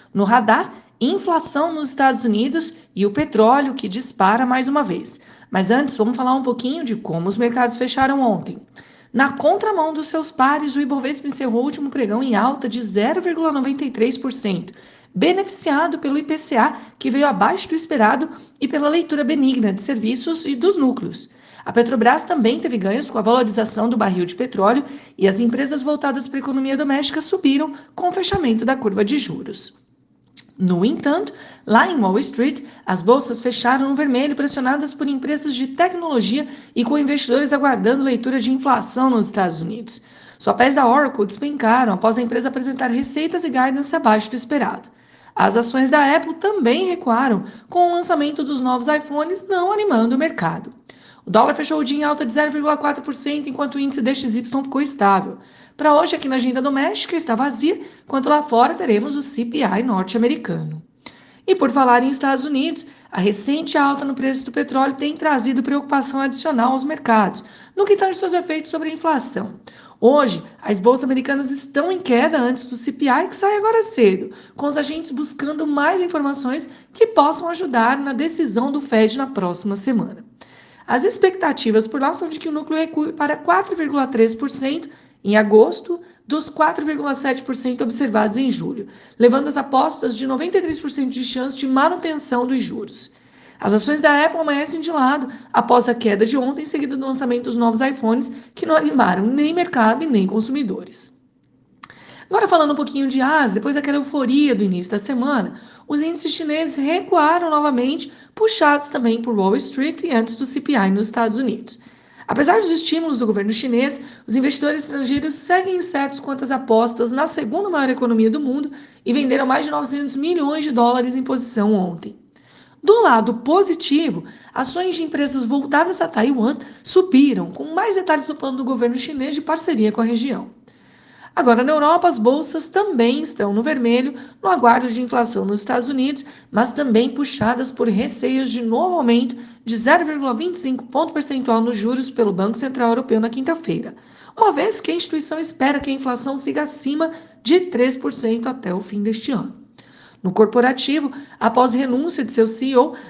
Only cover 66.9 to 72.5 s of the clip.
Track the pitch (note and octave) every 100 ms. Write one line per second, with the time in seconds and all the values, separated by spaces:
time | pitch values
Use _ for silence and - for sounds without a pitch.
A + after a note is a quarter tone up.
66.9 | D#4 - A3 F#3+ - - - - - G4+
67.9 | G4+ F#4+ F4+ F#4 F4 F4 D#4 D4+ D#4+ D#4+
68.9 | D#4+ E4 C#4+ - - - - - - -
69.9 | - A3+ D4 G3+ E3+ - - - G3+ G#3
70.9 | C4 C4+ C4 B3+ C#4 C4 C#4 - C#4+ E4+
71.9 | F#4 - A#3+ D#4 D#4+ A#3+